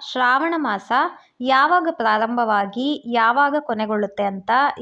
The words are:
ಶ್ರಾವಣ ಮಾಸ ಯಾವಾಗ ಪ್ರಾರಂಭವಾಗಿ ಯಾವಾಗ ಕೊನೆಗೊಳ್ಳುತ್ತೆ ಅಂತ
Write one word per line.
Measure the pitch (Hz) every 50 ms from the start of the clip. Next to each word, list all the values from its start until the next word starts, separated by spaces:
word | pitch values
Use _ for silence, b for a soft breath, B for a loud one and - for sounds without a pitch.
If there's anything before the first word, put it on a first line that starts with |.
| - -
ಶ್ರಾವಣ | - 254 254 247 254 277 311 339 339
ಮಾಸ | 330 294 240 208 190 - - 247 269 311 349 349 B B B B -
ಯಾವಾಗ | 247 254 262 269 285 311 349 359 330 330
ಪ್ರಾರಂಭವಾಗಿ | 330 - 233 220 214 214 226 226 240 240 233 220 214 202 202 196 190 240 262 285 302 - -
ಯಾವಾಗ | 240 233 233 226 226 247 269 285 277 285 302
ಕೊನೆಗೊಳ್ಳುತ್ತೆ | 294 - 233 214 220 208 214 208 208 202 202 -
ಅಂತ | 202 196 196 190 190 - 226 254 285 277 - -